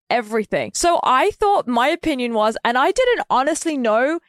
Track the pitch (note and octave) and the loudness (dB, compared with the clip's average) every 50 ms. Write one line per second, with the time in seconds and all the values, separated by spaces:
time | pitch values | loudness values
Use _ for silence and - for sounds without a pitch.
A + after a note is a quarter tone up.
0 | _ _ G#3+ B3 A3 G#3 A3+ A3+ G3+ - G3 D3 A#2+ G#2 - - - E4+ F4 - | _ _ -4 -2 -2 -2 -4 -4 -4 -2 -4 -4 -4 -4 -4 0 2 2 2 2
1 | - - B3+ C4 D#4+ G#4 - - G#4+ G4+ G4+ F4+ - A#3+ B3 A#3 B3 D4 E4+ E4+ | 2 2 2 2 2 0 0 0 0 2 2 0 0 0 0 0 0 0 0 -2
2 | - D#4+ D4 B3+ A#3+ A#3+ A#3 G#3+ G#3+ A3 A3 - - A#3+ A#3+ B3+ C#4+ F4+ G4 - | -2 -4 -2 -2 -4 -2 -2 0 0 0 0 -2 -2 -2 0 2 0 2 2 2
3 | C5 B4 A#4+ F4+ - - - B3 C4+ D4 D#4+ - - E4 D#4 C4+ A#3+ A3 G#3+ A3+ | 2 2 0 0 -2 -2 0 0 0 0 -2 -2 -2 -4 -4 -2 0 0 2 2
4 | B3+ D4 E4 E4+ - | 2 0 -2 -4 -6